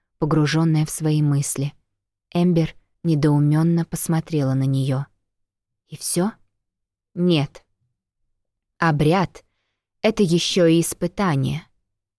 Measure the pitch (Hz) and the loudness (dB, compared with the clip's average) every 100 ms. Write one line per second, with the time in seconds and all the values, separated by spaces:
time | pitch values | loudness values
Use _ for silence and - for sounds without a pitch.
0 | _ _ 156 156 151 156 165 156 156 - | _ _ -2 0 2 2 2 0 -2 -4
1 | 156 151 151 143 143 - 143 - _ _ | -2 0 2 0 -2 -4 -6 -8 _ _
2 | _ _ _ 175 180 170 156 - _ _ | _ _ _ -2 2 2 0 -6 _ _
3 | 165 151 151 147 147 151 165 170 165 170 | -2 0 2 2 2 2 2 0 -2 -6
4 | - 160 - 156 135 131 135 135 131 131 | -4 -4 -2 -4 -2 0 0 -2 -2 -4
5 | 139 _ _ _ _ _ _ _ _ 151 | -6 _ _ _ _ _ _ _ _ -12
6 | - 170 196 - _ _ _ _ _ _ | -6 -2 -2 -6 _ _ _ _ _ _
7 | _ 170 180 160 135 - _ _ _ _ | _ -2 0 2 0 -8 _ _ _ _
8 | _ _ _ _ _ _ _ _ 165 147 | _ _ _ _ _ _ _ _ 0 2
9 | 151 185 165 - _ _ _ _ _ _ | 2 2 -2 -6 _ _ _ _ _ _
10 | 220 220 190 170 - 196 165 165 165 - | -2 2 2 2 0 2 4 4 0 -4
11 | 175 - 196 139 131 147 - _ _ _ | -6 -4 -2 0 -2 -6 -10 _ _ _
12 | _ | _